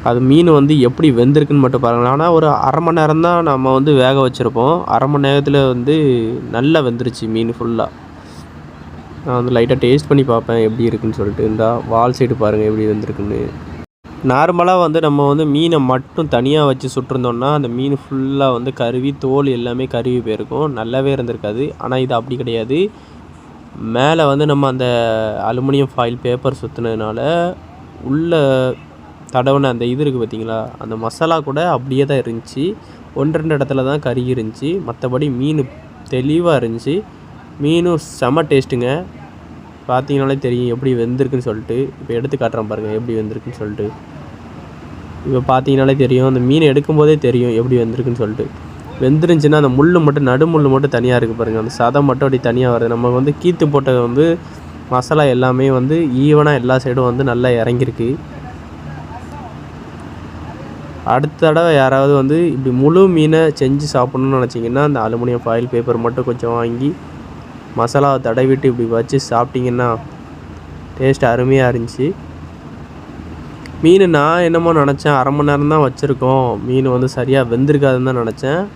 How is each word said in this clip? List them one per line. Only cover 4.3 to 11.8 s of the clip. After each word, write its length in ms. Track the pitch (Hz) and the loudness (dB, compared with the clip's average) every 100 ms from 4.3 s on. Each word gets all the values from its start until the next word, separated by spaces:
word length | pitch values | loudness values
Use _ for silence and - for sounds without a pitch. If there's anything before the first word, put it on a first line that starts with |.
| 123 117 113 127 170 - | 0 -2 2 2 0 0
அரை 220 | 117 135 | 0 2
மணி 200 | 147 139 | 2 2
நேரத்துல 400 | 143 143 143 135 | 2 2 2 2
வந்து 280 | 123 123 156 151 123 113 120 120 | 0 0 2 2 2 0 -4 -6
நல்லா 300 | 113 135 160 | -2 2 2
வெந்துருச்சு 460 | 127 117 120 113 110 | 2 -2 -4 -6 -4
மீன் 240 | 110 113 | -2 -2
ஃபுல்லா. 360 | 117 117 117 110 - - - - - - - - - - - - - 156 | -4 -4 -2 -4 -6 -20 -20 -20 -20 -20 -20 -20 -20 -20 -20 -18 -14 -4
நான் 140 | 123 | -2
வந்து 160 | 123 120 | 0 2
லைட்டா 220 | 120 135 | 2 2
டேஸ்ட் 240 | 151 143 147 | 4 2 4
பண்ணி 160 | 143 | 2
பார்ப்பேன் 400 | 131 117 113 117 110 | 4 0 0 0 0
எப்படி 160 | 113 | 0
இருக்குன்னு 320 | 117 110 113 - | -2 -2 -4 -4
சொல்லிட்டு. 300 | 101 101 113 | -6 -2 -2
இந்த 360 | 110 113 120 | 0 0 -2